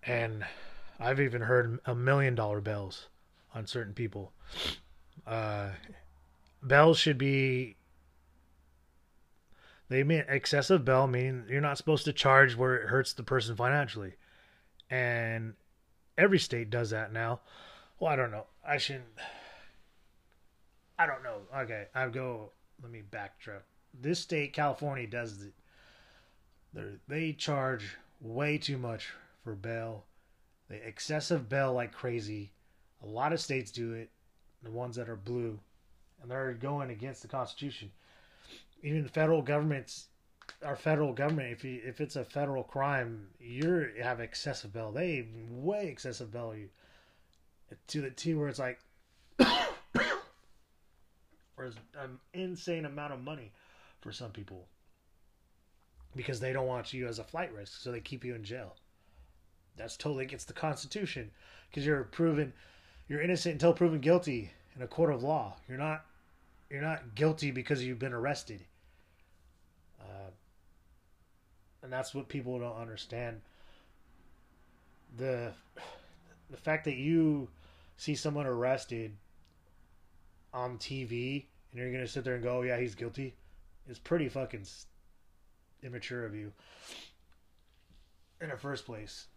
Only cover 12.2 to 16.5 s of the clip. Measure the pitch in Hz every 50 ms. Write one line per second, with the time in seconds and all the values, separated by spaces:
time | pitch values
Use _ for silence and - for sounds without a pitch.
12.2 | - 139 135 135 135 131 117 113 127 127 127 123 104 - - 135 131 - - -
13.2 | 120 - 135 131 110 113 117 101 120 123 139 147 143 117 - 113 101 90 - -
14.2 | - - - - - - - _ _ _ _ - - _ 131 127 123 123 120 117
15.2 | 117 113 113 113 113 113 107 _ _ _ _ _ _ _ _ _ _ _ _ -
16.2 | 175 202 190 170 - -